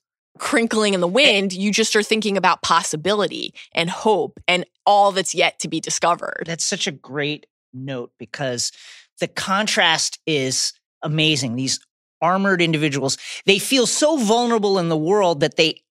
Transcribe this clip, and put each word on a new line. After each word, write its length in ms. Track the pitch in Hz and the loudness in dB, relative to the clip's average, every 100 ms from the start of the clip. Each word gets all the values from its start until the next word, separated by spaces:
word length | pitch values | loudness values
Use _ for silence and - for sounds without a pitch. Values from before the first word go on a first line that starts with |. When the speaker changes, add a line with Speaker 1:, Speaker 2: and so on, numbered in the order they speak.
| _ _ _ - | _ _ _ -12
Speaker 1:
crinkling 560 | - - 226 220 208 | -2 0 0 0 0
in 60 | 190 | 2
the 80 | 175 | 2
wind, 440 | 220 285 202 196 | 4 4 4 0
you 200 | 180 208 | -2 -2
just 220 | 202 220 214 | 0 2 0
are 60 | |
thinking 320 | 208 220 208 196 | 0 0 0 2
about 260 | 180 165 | 2 2
possibility 920 | - 170 - 160 170 208 175 - - - - | 2 0 0 -4 -2 0 -2 -4 -12 -14 -8
and 180 | - 170 | -4 -4
hope 480 | - 220 190 131 - - | -2 0 0 -2 -6 -2
and 160 | 180 - _ 202 | -2 -2 _ 2
all 260 | 202 202 | 4 4
that's 220 | 190 - | 2 -2
yet 240 | 170 170 - | 0 -2 -2
to 80 | 156 | -8
be 100 | 160 | -6
discovered. 640 | - - 170 170 - - 160 | -6 -2 0 -2 -4 -10 -10
Speaker 2:
That's 180 | 165 | -6
such 220 | - 196 190 | -6 -4 -6
a 40 | |
great 540 | 135 - 143 147 147 _ _ _ | -8 -10 -6 -4 -6 _ _ _
note, 380 | 127 135 127 120 - | -12 -10 -10 -10 -16
because 540 | 117 - 131 120 - - - - _ - | -14 -6 -6 -4 -6 -10 -20 -20 _ -8
the 80 | 180 | -8
contrast 920 | - 196 190 214 - 170 160 - - - | -6 -2 -2 0 2 4 2 -2 -6 -4
is 460 | 147 131 131 - - _ - | -2 -2 -2 -4 -8 _ -10
amazing. 520 | 156 156 156 143 127 123 | -4 0 0 0 -2 -4
These 240 | 131 - _ _ _ - | -4 -6 _ _ _ -2
armored 400 | 165 190 196 180 | 0 2 2 2
individuals, 540 | 165 156 156 139 131 - - - - | 2 2 0 0 -4 -4 -10 -4 2
they 120 | 196 | 2
feel 280 | - 262 226 | 4 2 2
so 300 | - 302 311 | 2 2 2
vulnerable 600 | 208 233 240 226 202 196 | 2 2 2 2 2 2
in 100 | 165 | 2
the 80 | 160 | 0
world 440 | 156 208 180 147 | 2 2 2 2
that 160 | 156 - | 0 2
they 240 | 160 - _ | 0 0 _